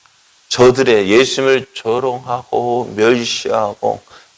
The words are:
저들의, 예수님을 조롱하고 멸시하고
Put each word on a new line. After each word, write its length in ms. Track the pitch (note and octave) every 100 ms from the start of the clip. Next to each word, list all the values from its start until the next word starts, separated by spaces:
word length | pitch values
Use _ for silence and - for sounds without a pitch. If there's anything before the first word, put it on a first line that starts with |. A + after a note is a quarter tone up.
| _ _ _ _ -
저들의, 600 | - B2 B2+ B2 A2 F#2+
예수님을 580 | A2+ C3 - C3+ C3 -
조롱하고 1200 | - A2+ A#2+ C3 B2+ B2+ B2 - A#2 A#2+ A#2+ A#2 G#2
멸시하고 1080 | A2+ B2 A#2 - - A2+ G#2 G#2 A2 G#2 _ - _